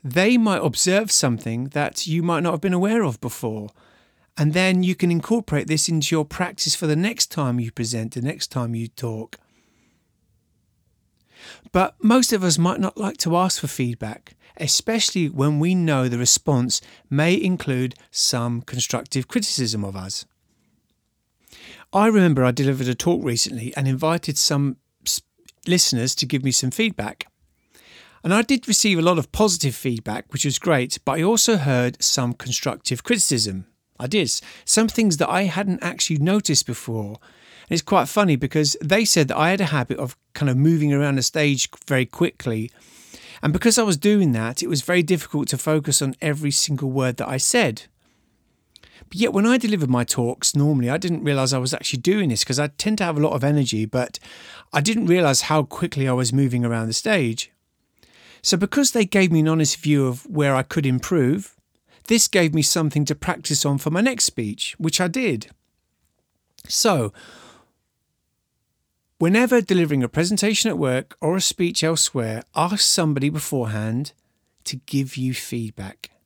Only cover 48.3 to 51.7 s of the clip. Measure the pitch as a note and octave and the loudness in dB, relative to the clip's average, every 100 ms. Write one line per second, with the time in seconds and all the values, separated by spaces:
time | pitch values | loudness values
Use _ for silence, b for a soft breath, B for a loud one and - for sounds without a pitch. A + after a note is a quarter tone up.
48.3 | _ _ _ _ _ B B - - A3 | _ _ _ _ _ B B -16 -2 0
49.3 | G3 A3 B3+ A3 G#3 C#3+ B2 A#2+ - A#2+ | 2 2 2 2 0 2 0 0 -2 -2
50.3 | B2+ - D3 D3 C#3+ A#2+ D#3 F#3+ E3+ D3 | -2 -2 2 2 2 0 -2 -2 -2 -2
51.3 | C#3 C3 C3 B2+ | 0 0 0 -2